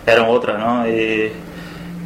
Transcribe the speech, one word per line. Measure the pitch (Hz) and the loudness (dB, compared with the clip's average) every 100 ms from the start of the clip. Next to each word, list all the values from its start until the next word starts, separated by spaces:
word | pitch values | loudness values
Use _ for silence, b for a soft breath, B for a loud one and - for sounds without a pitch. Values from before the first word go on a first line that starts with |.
| - | 4
eran | 113 113 | 4 6
otras, | 120 120 104 | 2 2 -2
¿no? | 117 120 117 | 0 0 0
Y, | 113 113 110 110 - - B B B B B | 0 0 0 -2 -4 -12 B B B B B